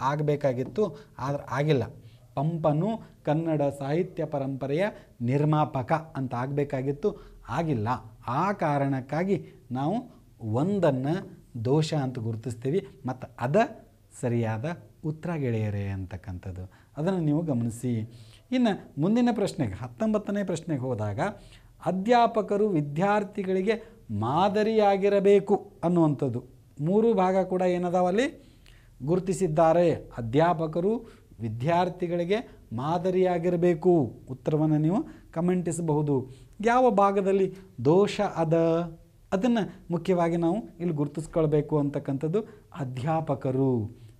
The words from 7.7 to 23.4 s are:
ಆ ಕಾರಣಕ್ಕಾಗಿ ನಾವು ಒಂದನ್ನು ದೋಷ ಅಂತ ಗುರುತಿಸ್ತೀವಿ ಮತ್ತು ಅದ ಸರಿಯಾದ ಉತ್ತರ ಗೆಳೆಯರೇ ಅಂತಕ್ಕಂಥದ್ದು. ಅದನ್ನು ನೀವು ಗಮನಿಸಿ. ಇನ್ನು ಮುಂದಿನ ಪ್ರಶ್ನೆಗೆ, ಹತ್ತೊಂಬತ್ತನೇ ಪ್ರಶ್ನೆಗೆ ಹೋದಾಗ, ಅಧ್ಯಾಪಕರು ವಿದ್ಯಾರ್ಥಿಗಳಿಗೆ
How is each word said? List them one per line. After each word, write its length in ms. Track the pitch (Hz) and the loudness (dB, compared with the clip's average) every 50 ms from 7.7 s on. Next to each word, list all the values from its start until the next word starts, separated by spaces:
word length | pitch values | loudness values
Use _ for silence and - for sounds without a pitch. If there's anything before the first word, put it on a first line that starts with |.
| 139 110 104 110 127 - - - - - - 120 | 0 0 0 -2 -2 -4 -6 -12 -20 -12 -8 -4
ಆ 240 | 123 147 180 202 | -2 0 0 0
ಕಾರಣಕ್ಕಾಗಿ 920 | 202 202 175 151 143 143 139 139 135 131 123 - 147 160 185 196 190 - - - - - - - | 0 0 0 0 0 0 0 0 -2 -4 -4 -4 -4 -2 0 0 -2 -2 -4 -8 -18 -20 -12 -8
ನಾವು 460 | 120 127 139 160 208 254 - - - - - - - - | -6 -2 -2 -2 -2 -2 -4 -8 -16 -20 -20 -20 -18 -12
ಒಂದನ್ನು 1000 | 113 107 107 123 160 196 208 196 170 151 131 127 131 147 175 196 - - - - - - - 120 110 | -6 -2 -2 0 0 0 0 2 2 2 2 0 0 -2 -2 -4 -4 -10 -16 -20 -20 -14 -10 -6 -2
ದೋಷ 300 | 127 143 156 156 - 165 | 2 2 2 2 0 -2
ಅಂತ 240 | 147 135 131 127 123 | -2 -2 -4 -4 -6
ಗುರುತಿಸ್ತೀವಿ 680 | 110 117 113 110 - 131 110 - - 135 151 - - - - - - | -6 -6 -6 -6 -8 -8 -8 -6 -4 -2 -2 -2 -4 -6 -10 -10 -8
ಮತ್ತು 280 | 123 - - - - - - | -8 -8 -8 -12 -16 -8 -6
ಅದ 160 | 120 131 156 214 233 311 - - - - - _ _ _ - - | -2 0 2 2 2 0 -2 -10 -20 -20 -20 _ _ _ -10 -6
ಸರಿಯಾದ 440 | 135 120 120 120 113 107 110 107 127 160 175 - - - - - - | -2 0 0 0 0 0 -2 -4 -4 -6 -8 -10 -12 -20 -16 -10 -8
ಉತ್ತರ 300 | 151 151 156 - 170 170 | -8 -8 -6 -6 -6 -4
ಗೆಳೆಯರೇ 520 | 151 135 120 113 110 107 104 101 101 101 | -4 -2 -2 -2 -2 -2 -2 -4 -4 -4
ಅಂತಕ್ಕಂಥದ್ದು. 840 | 98 98 95 92 90 101 87 - 95 90 87 - 98 90 92 92 - - - _ _ _ | -4 -6 -6 -8 -8 -10 -12 -12 -12 -12 -10 -10 -12 -12 -12 -14 -14 -18 -20 _ _ _
ಅದನ್ನು 240 | 143 156 190 190 180 | -4 -2 -2 -2 0
ನೀವು 220 | 160 147 143 160 | 0 0 0 0
ಗಮನಿಸಿ. 680 | 175 156 131 117 117 117 113 - - 123 117 110 113 - - - - - - - _ - | 0 -2 -2 -2 -2 -4 -4 -6 -4 -4 -2 -4 -4 -6 -12 -18 -20 -20 -20 -20 _ -4
ಇನ್ನು 480 | 254 254 240 214 180 - - - - 139 | 0 0 2 0 0 -2 -8 -10 -4 -2
ಮುಂದಿನ 280 | 151 196 226 247 240 240 | 0 2 2 2 2 2
ಪ್ರಶ್ನೆಗೆ, 400 | 220 226 196 - - - 123 101 | 0 0 -2 -2 -2 -2 -4 -4
ಹತ್ತೊಂಬತ್ತನೇ 720 | - - 131 - - - 220 220 214 208 208 214 202 208 196 | -4 -8 -10 -12 -8 -4 -2 -2 -2 -2 -2 -4 -4 -4 -2
ಪ್ರಶ್ನೆಗೆ 360 | 180 175 156 - 170 151 127 | -4 -4 -6 -4 -4 -4 -4
ಹೋದಾಗ, 400 | 127 131 123 104 107 104 98 120 170 208 220 - - - - - - - - - - | -2 -4 -4 -4 -4 -4 -4 -4 -4 -4 -6 -10 -16 -20 -20 -20 -20 -20 -20 -8 -6
ಅಧ್ಯಾಪಕರು 840 | 160 180 190 190 233 240 240 233 226 233 220 196 180 202 196 214 208 | -4 -4 -2 2 4 4 4 4 4 2 -2 -2 0 0 0 0 2
ವಿದ್ಯಾರ್ಥಿಗಳಿಗೆ 1120 | 185 151 147 143 143 160 190 202 208 214 202 - - 202 | 0 0 -2 -2 -2 0 0 2 2 0 -2 -4 -6 -6